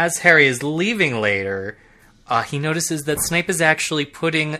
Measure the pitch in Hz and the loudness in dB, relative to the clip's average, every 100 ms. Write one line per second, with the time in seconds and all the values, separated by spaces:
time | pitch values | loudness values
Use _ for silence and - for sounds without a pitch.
0 | 170 - 175 160 139 123 143 156 202 220 | -2 2 6 6 6 2 -2 -2 -2 0
1 | 160 117 104 98 98 98 98 - _ _ | 0 0 0 0 -2 -4 -6 -12 _ _
2 | _ _ - 117 - 143 151 160 - 156 | _ _ -4 -2 -2 -4 -2 -2 -2 -4
3 | 147 151 - 170 175 170 160 156 - 156 | -4 -4 -2 -2 -2 0 2 2 0 -4
4 | 139 - 165 160 151 151 | -4 -4 -2 -2 -2 -6